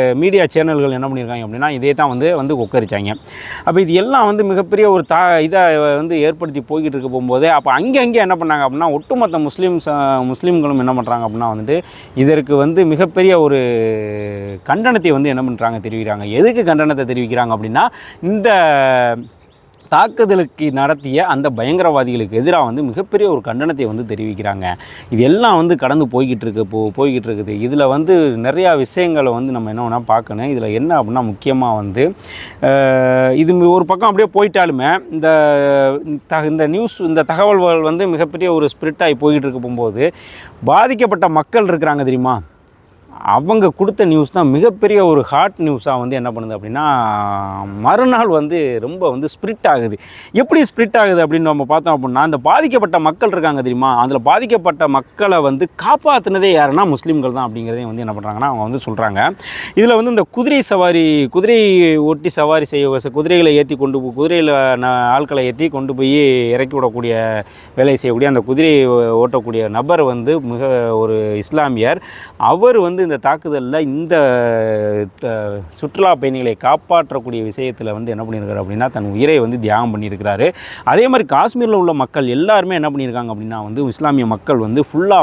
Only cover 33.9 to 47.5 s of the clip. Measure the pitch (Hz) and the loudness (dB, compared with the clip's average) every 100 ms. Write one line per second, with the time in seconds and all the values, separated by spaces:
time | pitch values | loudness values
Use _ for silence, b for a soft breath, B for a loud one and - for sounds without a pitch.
33.9 | 185 220 196 214 196 208 196 175 135 139 | 0 0 2 2 2 2 2 0 0 0
34.9 | 185 180 160 160 156 151 143 143 139 135 | 0 -2 -2 2 4 4 2 2 2 2
35.9 | 143 160 147 - 160 151 156 151 180 233 | 0 -6 -10 -4 -4 -2 0 0 0 -4
36.9 | - 175 160 151 165 202 202 180 165 156 | -4 -2 0 0 2 4 4 4 2 0
37.9 | 170 190 160 165 170 180 160 147 - 156 | -2 -2 0 -2 -2 0 2 0 -2 -6
38.9 | 151 170 131 147 151 135 127 123 120 117 | -2 0 2 2 0 -2 -6 -6 -4 -4
39.9 | 104 156 B B B B - 117 165 247 | 0 -2 B B B B -6 2 2 2
40.9 | 233 240 190 180 156 151 233 196 170 156 | 2 0 2 0 0 0 0 2 0 0
41.9 | 143 131 127 127 117 82 _ _ _ _ | 0 0 0 0 -4 -6 _ _ _ _
42.9 | _ _ - - 110 156 220 190 - 196 | _ _ -8 0 0 2 2 2 0 -2
43.9 | 196 190 156 143 190 151 139 226 196 202 | 0 2 2 2 0 2 4 2 2 2
44.9 | 208 180 151 123 143 196 196 160 131 147 | 4 4 4 2 0 0 -2 -4 -2 -2
45.9 | 131 123 131 123 117 110 107 107 131 151 | -4 -4 -4 -6 -8 -10 -10 -8 -2 0
46.9 | 131 110 104 101 101 98 | 0 0 -2 -2 -4 -6